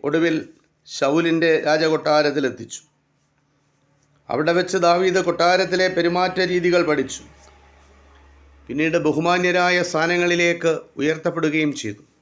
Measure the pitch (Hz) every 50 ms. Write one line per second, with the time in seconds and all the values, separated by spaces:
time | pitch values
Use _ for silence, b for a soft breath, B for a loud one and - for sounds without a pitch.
0 | - 143 147 165 165 170 160 156 - - - _ _ _ _ _ _ - - -
1 | - 135 143 165 170 170 165 165 165 165 160 156 - 151 151 156 165 160 160 147
2 | 151 156 151 151 151 147 135 151 139 127 - - 110 110 - - _ _ _ _
3 | _ _ _ _ _ _ _ _ _ _ _ _ _ _ _ _ _ _ _ _
4 | _ _ _ _ _ - - 127 156 165 170 180 180 180 - 185 170 170 170 180
5 | 190 190 175 185 170 175 170 - 170 175 185 185 190 160 180 180 185 185 185 170
6 | 165 170 175 180 185 185 - 180 185 180 180 180 170 180 175 175 165 156 151 143
7 | 131 - - - - - - - - - - _ _ _ _ _ _ _ - -
8 | _ - - - - - - _ - - _ - - - 131 143 156 160 160 170
9 | 151 151 135 147 165 170 175 180 180 180 175 180 180 180 180 180 175 175 - 156
10 | 160 170 175 175 175 175 175 170 175 170 170 170 170 165 160 151 - - _ -
11 | 139 151 156 156 - 175 165 165 160 156 147 160 156 147 139 - - 110 104 -
12 | - _ _ _